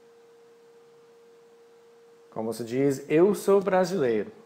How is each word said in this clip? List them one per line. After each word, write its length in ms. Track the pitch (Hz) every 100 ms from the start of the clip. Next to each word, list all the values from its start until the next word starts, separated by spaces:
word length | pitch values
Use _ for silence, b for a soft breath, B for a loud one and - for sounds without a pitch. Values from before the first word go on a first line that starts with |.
| _ _ - - - _ - - - - - - - - - - - - - - - - -
Como 220 | 110 110
se 120 | 110
diz, 400 | 113 127 139 135 -
eu 260 | 156 202
sou 260 | 185 - 196
brasileiro. 680 | 190 185 180 190 127 107 95 -